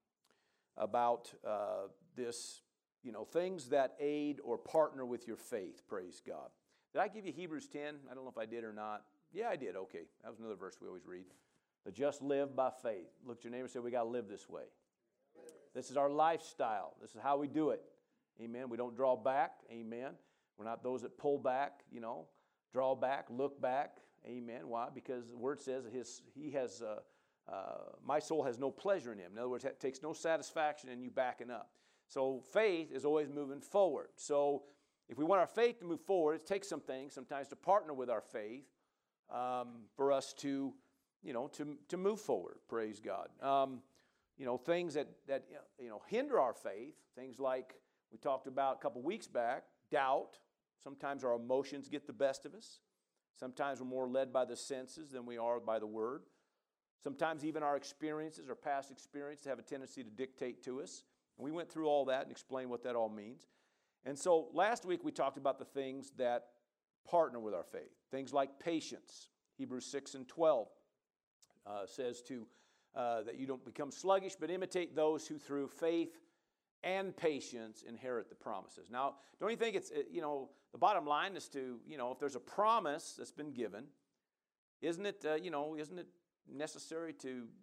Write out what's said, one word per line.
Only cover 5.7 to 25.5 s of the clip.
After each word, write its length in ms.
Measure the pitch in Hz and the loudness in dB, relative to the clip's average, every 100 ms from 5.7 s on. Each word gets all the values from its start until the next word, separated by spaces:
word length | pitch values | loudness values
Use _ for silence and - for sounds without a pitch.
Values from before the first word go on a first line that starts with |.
| - _ | -10 _
praise 340 | 104 90 - | -8 -6 -12
God. 280 | - 82 65 - _ _ _ | -10 -10 -10 -18 _ _ _
Did 80 | 139 | -2
I 80 | 202 | -2
give 160 | 214 196 | -2 -10
you 80 | |
Hebrews 340 | 139 180 151 - | -8 -8 -8 -8
ten? 320 | 147 147 147 131 | -8 -8 -10 -14
I 40 | |
don't 100 | 127 | -14
know 60 | 131 | -10
if 80 | 120 | -8
I 80 | 110 | -6
did 180 | 117 | -6
or 80 | 113 | -8
not. 340 | 107 107 104 - _ _ | -8 -6 -8 -10 _ _
Yeah, 160 | 170 233 | -6 -4
I 80 | 175 | -2
did. 180 | 113 92 | -4 -6
Okay. 300 | 95 85 82 _ | -8 -10 -14 _
That 60 | 110 | -16
was 100 | 110 | -12
another 160 | 113 98 | -10 -8
verse 240 | 95 - | -8 -12
we 80 | 98 | -12
always 180 | 92 90 | -12 -12
read. 200 | 90 92 - _ _ _ _ | -14 -14 -20 _ _ _ _
"The 80 | 101 | -14
just 300 | 95 143 139 | 0 0 0
live 340 | 139 139 139 127 | 0 0 2 0
by 140 | 131 | 0
faith." 420 | - 120 101 82 _ 120 | 0 -4 -4 -8 _ -14
Look 140 | 117 | -12
at 40 | |
your 80 | 117 | -8
neighbor 120 | 123 | -8
and 60 | 127 | -6
say, 100 | 127 | -4
"We 120 | 120 | -2
gotta 160 | 120 117 | 0 2
live 220 | 123 101 | 0 -4
this 180 | 98 - | -10 -10
way." 240 | 85 - _ _ _ _ _ _ - - - - | -12 -12 _ _ _ _ _ _ -20 -20 -20 -12
This 180 | 123 127 | -10 -2
is 60 | 135 | 4
our 120 | 143 | 4
lifestyle. 840 | 147 160 160 - - 123 104 82 90 | 6 4 4 -2 -2 0 0 -4 -10
This 120 | 107 | -16
is 60 | 110 | -4
how 160 | 127 143 | 2 2
we 140 | 147 | 2
do 220 | 147 151 | 4 4
it. 120 | 110 - - _ _ _ - | 2 -4 -20 _ _ _ -12
Amen. 300 | 117 120 131 | -8 -6 -6
We 80 | 117 | -4
don't 180 | 120 117 | -4 4
draw 220 | 131 123 | 4 6
back. 480 | 123 135 175 - - | 4 4 2 -2 -14
Amen. 480 | 117 113 117 135 160 _ _ _ - | -10 -8 -6 -8 -10 _ _ _ -10
We're 80 | |
not 200 | 107 113 | -8 -4
those 180 | 123 127 | -2 -2
that 160 | 120 - | -4 -2
pull 200 | 147 143 | 0 2
back, 460 | 123 127 143 - - | 2 2 0 -4 -16
you 80 | 120 | -12
know, 300 | 113 143 156 _ _ _ _ | -8 -10 -12 _ _ _ _
draw 240 | 123 131 135 | 0 2 2
back, 340 | 127 139 - | 2 0 -2
look 300 | 120 139 139 | -2 -2 0
back. 420 | 127 131 151 - - _ 117 | 0 2 0 -6 -20 _ -12
Amen. 440 | 123 117 120 156 | -10 -8 -8 -6
Why? 200 | 117 123 | -4 -4
Because 380 | 131 - 123 113 | -8 -8 -8 -8
the 100 | 120 | -4
word 220 | 123 | -4